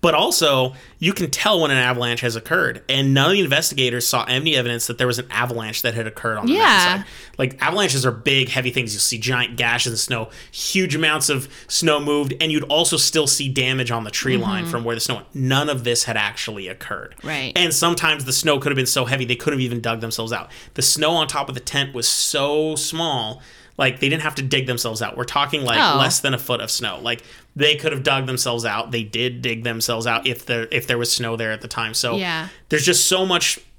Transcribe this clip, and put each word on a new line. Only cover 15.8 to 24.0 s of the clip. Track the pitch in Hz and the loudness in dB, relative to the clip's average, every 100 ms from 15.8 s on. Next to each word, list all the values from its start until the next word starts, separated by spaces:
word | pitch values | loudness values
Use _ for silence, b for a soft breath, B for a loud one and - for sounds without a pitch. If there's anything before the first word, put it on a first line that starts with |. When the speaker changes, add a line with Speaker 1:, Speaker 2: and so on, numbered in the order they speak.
Speaker 1:
this | 120 117 | 0 0
had | - 110 | 0 0
actually | 104 104 - 107 92 | -2 -2 -8 -8 -10
occurred. | 95 - 95 - - | -10 -10 -10 -10 -14
Speaker 2:
Right. | 131 151 131 - | -8 -6 -4 0
Speaker 1:
And | 175 | 2
sometimes | 151 170 175 160 151 131 | 2 2 2 0 0 0
the | |
snow | - 160 143 | 0 2 2
could | 143 | 2
have | 139 | 0
been | 127 | 2
so | - 120 | 0 0
heavy | 135 123 | 0 0
they | 120 | 0
could | - | 0
have | 143 | 0
even | 127 120 | -2 -2
dug | 113 113 | -2 -4
themselves | 113 110 113 | -4 -6 -4
out. | 117 - B B - | -6 -8 B B -2
The | |
snow | 127 - 151 170 | 0 2 2 2
on | 151 | 0
top | 147 139 | -2 -4
of | 127 | -6
the | |
tent | - 143 139 135 | -4 -2 -2 -2
was | 113 | 0
so | - - 147 139 147 156 151 | 0 0 0 2 2 0 -2
small, | - 160 165 135 107 110 B B B - | -4 -2 -2 0 -4 -8 B B B 0
like, | 131 | 0
they | 127 | 2